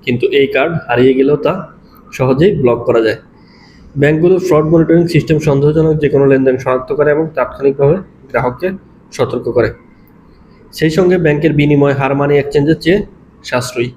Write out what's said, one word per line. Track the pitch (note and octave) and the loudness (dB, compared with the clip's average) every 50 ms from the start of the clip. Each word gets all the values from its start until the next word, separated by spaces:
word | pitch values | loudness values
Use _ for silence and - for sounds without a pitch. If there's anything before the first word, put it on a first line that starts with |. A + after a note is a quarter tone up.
কিন্তু | _ - B2 B2 - C#3 C3 C#3+ | _ -4 -4 -2 -2 0 2 2
এই | C#3 C3+ - | 0 2 0
কার্ড | C3 C#3 E3 E3+ D#3 - | -2 -2 -2 -4 -6 -6
হারিয়ে | - A#2+ A#2+ B2+ C3+ C3 | -4 0 2 2 2 4
গেলেও | C3 C3+ C#3 D3+ C#3+ - | 2 2 0 0 0 -2
তা | C#3+ F3 G3 - - - - - - - - - - | -4 -4 -4 -10 -14 -20 -20 -20 -20 -20 -20 -20 -20
সহজেই | - - C3 B2+ B2+ C3+ D#3+ G#3 G3+ D3+ | -6 -4 -2 0 0 2 2 2 2 2
ব্লক | C3 A#2+ A#2 A#2+ - | 0 0 0 0 -2
করা | - A#2+ A#2 A2+ | 0 0 0 0
যায়। | A2 G#2+ - - _ _ - - _ - - - - - - - - - | 0 -2 -4 -10 _ _ -20 -20 _ -20 -20 -20 -20 -20 -20 -20 -12 -4
ব্যাংকগুলোর | C#3 C#3 D3 D#3 D#3 D#3+ F3+ F#3 F3+ F3+ | 0 0 2 2 2 2 2 2 2 0
ফ্রড | - E3+ D3+ D#3 D#3 | 0 0 0 2 2
মনিটরিং | E3 E3 D#3+ D#3 E3 F3 E3+ | 2 2 4 4 2 2 2
সিস্টেম | E3+ - D3+ - - D#3+ D3+ D3+ | 2 0 0 0 2 -2 0 0
সন্দেহজনক | D#3 C#3 C#3 C#3+ D3 D3+ D#3+ D#3+ D#3+ D#3 D#3 | 0 0 2 2 2 2 2 0 0 0 0
যে | D3 C#3 | -2 0
কোনো | D3 C#3 C#3 C3+ | 2 2 2 4
লেনদেন | C3+ C3 C3 C3 B2+ B2+ - | 2 4 2 2 0 0 -2
শনাক্ত | C3+ B2+ B2+ B2+ - C#3+ | -2 -4 -4 -4 -6 -2
করে | C#3 C#3+ D3+ | 0 0 0
এবং | D3 D3+ D#3+ D#3 - | 2 0 -2 -4 -4
তাৎক্ষণিকভাবে | - B2 - - - C#3 C#3 C3+ - C#3 C#3 E3 G3 F#3+ - - - - | -4 -4 -4 -6 -2 -2 -2 0 2 2 0 0 0 -4 -12 -20 -20 -20
গ্রাহককে | - - A#2+ A#2 B2 B2 - F3 F#3 F#3+ - - - - _ _ _ - | -6 -6 -4 -4 -4 -6 -4 -6 -6 -6 -8 -16 -20 -20 _ _ _ -4
সতর্ক | - B2+ - - B2 - A#2+ A#2 | -4 -4 -4 -4 -6 -6 -2 0
করে। | B2 A2 G#2+ A2 - - - - _ - _ _ - _ - - - - - - _ - - - | 0 0 0 -4 -10 -20 -20 -20 _ -20 _ _ -20 _ -20 -20 -20 -20 -20 -20 _ -20 -20 -6
সেই | - D#3 D#3+ D#3 | -2 -2 0 0
সঙ্গে | G3 F#3 F3+ F3+ F3+ D#3+ | 2 2 2 2 2 0
ব্যাংকের | D3+ D3 D3 D3+ D#3+ C#3+ | 0 0 0 0 0 2
বিনিময় | D3 D3 D3 D3 C#3+ C#3 C#3+ C3+ B2+ | 2 2 2 2 2 2 2 0 -2
হার | C3+ C3+ C#3 | -2 -2 -2
মানি | C#3 C#3+ C#3+ C#3+ | -2 0 0 0
এক্সচেঞ্জের | C#3+ C#3 C#3 - D3 C#3 D3+ D#3+ D#3 | 0 0 0 -2 0 0 0 0 0
চেয়ে | - D#3+ F#3 G#3 G#3 - - - - _ _ - - - | 0 0 0 0 -2 -6 -14 -20 -20 _ _ -20 -12 -6
সাশ্রয়ী। | - B2 B2 - - B2 A#2+ B2+ - | -6 -6 -6 -6 -6 -6 -6 -6 -8